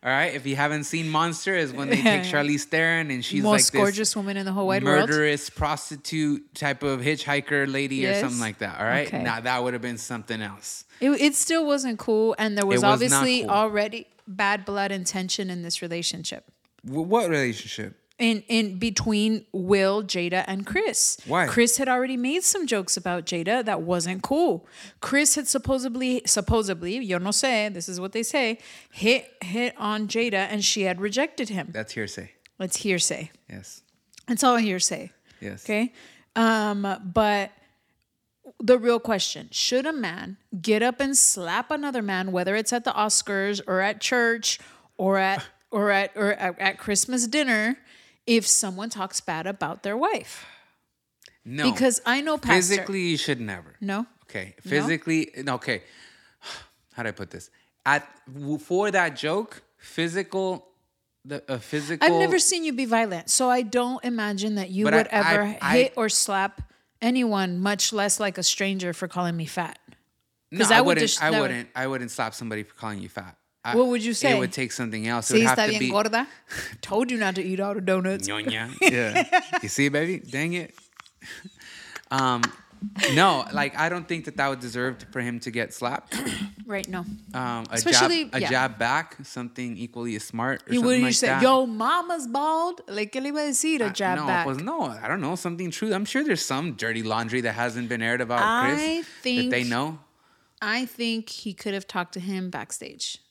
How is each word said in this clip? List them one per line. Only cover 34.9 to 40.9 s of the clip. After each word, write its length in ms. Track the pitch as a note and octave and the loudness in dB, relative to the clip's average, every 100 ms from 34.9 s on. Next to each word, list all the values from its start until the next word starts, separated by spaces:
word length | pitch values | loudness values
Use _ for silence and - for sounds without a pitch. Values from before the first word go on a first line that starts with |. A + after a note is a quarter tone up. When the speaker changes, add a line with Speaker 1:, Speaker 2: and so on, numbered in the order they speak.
| D#3+ F3 _ _ _ | -2 -10 _ _ _
Speaker 1:
Yes. 240 | G2+ G2 | -12 -12
Speaker 2:
Okay? 300 | - G#3+ B3 - - - _ - | -4 -2 -2 -4 -20 -20 _ 2
Um, 500 | A3+ A3 G#3 G3+ G3 F#3+ F#3+ | 4 4 0 -2 -4 -6 -2
but 380 | F3 G#3 G#3 G3 - _ _ _ _ _ _ _ _ - - | 2 4 2 -2 -8 _ _ _ _ _ _ _ _ -20 -8
the 140 | A3+ B3+ | 6 6
real 220 | A#3 A#3 | 6 2
question, 480 | A#3 G#3 - D3+ - | 2 0 0 -6 -8
should 360 | - - B3 C#4 | -2 0 2 0
a 80 | |
man 420 | D#4 G3 E3+ - G3 _ F#3+ | -2 -4 -6 -10 -14 _ -6
get 220 | E3 G#3+ | 2 4
up 180 | A#3+ | 4